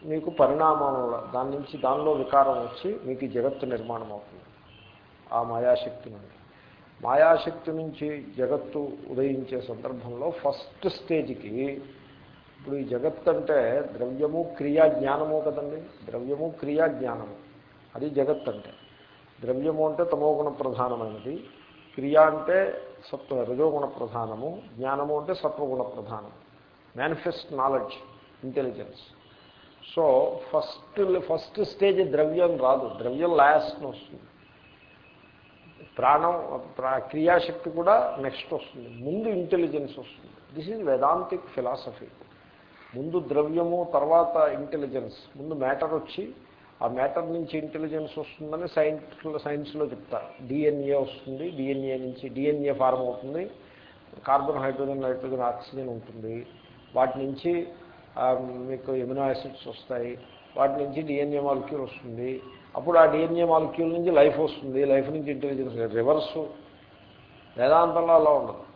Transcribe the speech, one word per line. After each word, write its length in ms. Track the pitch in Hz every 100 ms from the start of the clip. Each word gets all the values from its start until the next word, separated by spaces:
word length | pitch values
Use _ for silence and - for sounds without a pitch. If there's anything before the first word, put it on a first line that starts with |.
మీకు 260 | 156 156 156
పరిణామం, 1000 | 165 131 143 156 147 143 135 123 117 107
దాని 180 | 123 135
నుంచి 260 | 139 139 147
దానిలో 340 | 131 139 151
వికారం 400 | 147 131 139 135
వచ్చి 480 | 123 120 - 185 220
మీకు 220 | 131 127 131
ఈ 20 |
జగత్తు 380 | 117 127 135 127
నిర్మాణం 460 | 120 110 117 110
అవుతుంది 320 | 104 - 95 - - - - - - - - -
ఆ 100 | 117
మాయాశక్తి 680 | 117 117 123 123 120 - -
నుండి. 260 | 104 95 - - - - - - -
మాయాశక్తి 680 | - 135 160 160 - 160 -
నుంచి 540 | 160 160 139 151 147 107 113
జగత్తు 540 | 127 143 - 151 143 - -
ఉదయించే 520 | 131 139 135 131 127
సందర్భంలో 680 | 123 113 127 127 117 120 151
ఫస్ట్ 560 | 170 143 - - - 190
స్టేజ్కి, 960 | - - 160 139 110 104 110 139 139 135 - - - - - - -
ఇప్పుడు 160 | - 139
ఈ 80 |
జగత్ 460 | 123 123 147 151 -
అంటే 600 | 160 151 147 113 131 -
ద్రవ్యము, 640 | - 123 131 151 160 170 -
క్రియా, 300 | 143 151 156
జ్ఞానము 520 | 147 135 147 156 156
కదండి. 640 | 156 139 143 156 175 - 107
ద్రవ్యము, 480 | 117 123 143 160 156
క్రియా, 280 | 139 147 160
జ్ఞానము, 480 | 139 127 117 107 104 - - - - - 120
అది 140 | 147
జగత్ 400 | 139 139 147 -
అంటే. 240 | 104 95 - - - - - - -
ద్రవ్యము 480 | 117 127 151 156 156
అంటే 140 | 151
తమోగుణ 440 | 170 147 151 147 147
ప్రధానమైనది, 880 | 139 135 120 123 120 110 107 110 156 - - - - - -
క్రియ 200 | 135 151
అంటే 680 | 156 156 156 180 190 - - - -
సత్వ, 320 | 139 - 131
రజోగుణ 420 | 117 127 156 139 139
ప్రధానము, 760 | - 120 113 110 110 139 185 - 113
జ్ఞానము 440 | 131 139 147 151
అంటే 140 | 147
సత్వగుణ 480 | - 151 - 143 131
ప్రధానము. 500 | 107 110 104 107 104 - - - - _ _ 120
మేనిఫెస్ట్ 560 | 147 156 175 - -
నాలెడ్జ్, 400 | 143 131 131 - - - - - -
ఇంటెలిజెన్స్. 560 | 131 131 131 113 104 - - - - - - - - - - -
So 380 | 151 131 - -
ఫస్ట్, 840 | - 156 - - - - 196 180
ఫస్ట్ 440 | - 160 - -
స్టేజ్ 480 | 208 - 196 185 175
ద్రవ్యం 460 | 147 151 165 175 156
రాదు, 340 | 127 135 117 110
ద్రవ్యం 380 | 117 131 170 160
లాస్ట్న 500 | 139 151 - - 139
వస్తుంది. 340 | 117 - 65 - - - - - - - - - - - - - - - - - -
ప్రాణం, 640 | 127 151 170 175 151 127 - -
ప్రా-, 220 | 127 131
క్రియాశక్తి 720 | - 151 160 175 - - -
కూడా 480 | 160 170 220 - -
నెక్స్ట్ 340 | 135 - -
వస్తుంది, 360 | 151 - 139 117
ముందు 380 | 117 127 185 226
ఇంటెలిజెన్స్ 720 | 190 175 185 165 147 139 -
వస్తుంది. 600 | 120 - - - - 147
This 180 | 160 226
is 100 | 170
Vedantic 500 | 131 139 170 180 180 - -
philosophy. 480 | 123 139 - 113 - - - - - - - - - 120
ముందు 240 | 151 175
ద్రవ్యము, 680 | 135 143 151 165 170 175 170
తర్వాత 420 | 147 147 165 170 165
ఇంటెలిజెన్స్. 1040 | 151 139 143 160 139 135 113 - - 143
ముందు 160 | 147
మ్యాటర్ 400 | 151 131 135 156
వచ్చి 420 | 156 156 - 214 - - - - -
ఆ 40 | 120
మ్యాటర్ 460 | 123 135 - 165
నుంచి 240 | 165 160 156
ఇంటెలిజెన్స్ 640 | 151 156 156 156 151 -
వస్తుందని 480 | 147 - 151 156 175
సైన్స్, 760 | - 151 151 - - 156 151
సైన్స్లో 420 | 147 147 147 151 147
చెప్తారు. 600 | 117 - 117 - - 127
డిఎన్ఏ 460 | 139 151 147 139
వస్తుంది, 560 | 139 135 - - 135 165
డిఎన్ఏ 480 | 156 135 139 135 131
నుంచి 320 | 127 127 135
డిఎన్ఏ 440 | 117 143 147 143
ఫార్మ్ 280 | 135 131 127
అవుతుంది, 500 | 127 123 131 156 196 - - - - - - - -
కార్బన్, 300 | 139 139 147
హైడ్రోజన్, 440 | 135 135 139 139
నైట్రోజన్, 380 | 131 127 131 127
ఆక్సిజన్ 500 | 120 117 - 131 131
ఉంటుంది, 580 | 117 113 113 110 113 120 - - - - 127
వాటి 240 | 131 131
నుంచి, 480 | 135 139 170 175 175 - - - - -
ఆ, 160 | 127 127
మీకు 560 | 127 123 127 131 131 131
ఎమినో 300 | 123 135 135
యాసిడ్స్ 420 | 127 - - 123
వస్తాయి, 520 | 113 - 123 120 123 - - - -
వాటి 160 | 139
నుంచి 280 | 139 143 139
డిఎన్ఏ 380 | 156 143 147 143
మాలిక్యూల్ 440 | 143 135 - 147
వస్తుంది, 580 | 127 - 123 113 123 131 - - - -
అప్పుడు 240 | 156 170
ఆ 60 | 156
డిఎన్ఏ 400 | 156 160 170 170
మాలిక్యూల్ 480 | 160 160 - 165
నుంచి 180 | 170 170
లైఫ్ 280 | 160 147 139
వస్తుంది, 460 | 156 - 135 131 139
లైఫ్ 240 | 135 139
నుంచి 220 | 156 143
ఇంటెలిజెన్స్. 640 | 139 143 135 127 113 113 110
రివర్స్ 420 | 120 156 - 160 151 - - - - - - - - - - -
వేదాంతంలో 580 | 127 160 170 170 170 165
అలా 160 | 151
ఉండదు. 320 | 143 120 101 -